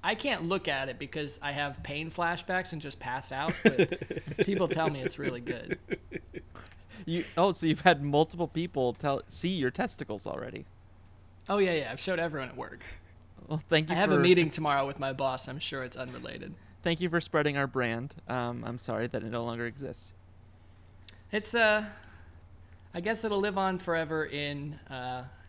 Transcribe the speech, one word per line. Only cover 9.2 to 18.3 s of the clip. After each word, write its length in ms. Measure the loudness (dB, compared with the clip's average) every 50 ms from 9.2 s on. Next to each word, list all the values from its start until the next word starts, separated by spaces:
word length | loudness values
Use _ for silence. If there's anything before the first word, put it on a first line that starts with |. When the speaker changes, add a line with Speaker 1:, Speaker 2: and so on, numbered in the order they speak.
| -4 -6
Speaker 3:
see 200 | -6 -2 0 0
your 220 | 0 2 2 0
testicles 560 | 2 0 -4 -4 -4 -8 -6 -6 -6 -6 -6
already? 400 | -6 -6 -6 -6 -8 -10 -10 -12 -14 -18 -20 -20 -20 -20 -20 -20 -20 -20 -20 -20 -20 -20 -20 -4 -2
Speaker 1:
Oh, 80 | 2
yeah, 160 | 2 4 4
yeah. 160 | 4 0 0 -2
I've 100 | -6 -4
showed 180 | -2 -2 0 0
everyone 320 | 0 -2 -2 -4 -6 -6
at 60 | -6
work. 260 | -10 -10 -10 -12 -14 -14 -14 -14 -16 -16 -20 -20 -20 -20 -20 -20 -18 -6 -4
Speaker 3:
Well, 140 | -4 -4 0 4
thank 180 | 4 4 4 4
you 60 | 2
Speaker 1:
I 40 | 4
have 120 | 4 6
Speaker 3:
for 100 | 6 8
Speaker 1:
a 20 |
meeting 280 | 10 10 10 8 8 4
tomorrow 360 | 2 0 2 2 4 4 2
with 140 | 0 -2 -2
my 140 | -4 -4 -2
boss. 340 | 0 0 0 0 -2 -6 -6
I'm 100 | -6 -6
sure 240 | -6 -6 -4 -6 -6
it's 120 | -6 -8
unrelated. 580 | -8 -8 -8 -8 -10 -10 -10 -10 -10 -10 -10 -12 -14 -18 -20 -20 -4
Speaker 3:
Thank 180 | 0 0 0 2
you 80 | 0 2
for 120 | 2 0
spreading 340 | 0 2 2 4 4 4 2
our 100 | 2 0
brand. 480 | 0 2 0 0 2 0 -2 -4 -6 -10 -14 -8
Um, 340 | -4